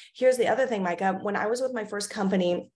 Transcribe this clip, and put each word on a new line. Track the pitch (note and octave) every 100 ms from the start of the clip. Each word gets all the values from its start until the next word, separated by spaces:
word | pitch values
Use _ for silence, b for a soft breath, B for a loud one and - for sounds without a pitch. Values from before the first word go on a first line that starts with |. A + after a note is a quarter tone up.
| b -
here's | B3+ B3
the | A3
other | - C4
thing, | G#3+
Micah. | F#3 F3 F#3+ F#3
When | G#3 G3+
I | G#3
was | A#3+
with | C4
my | B3
first | G3+ G#3 G3+
company, | G#3+ G3 G3 F3 F3 -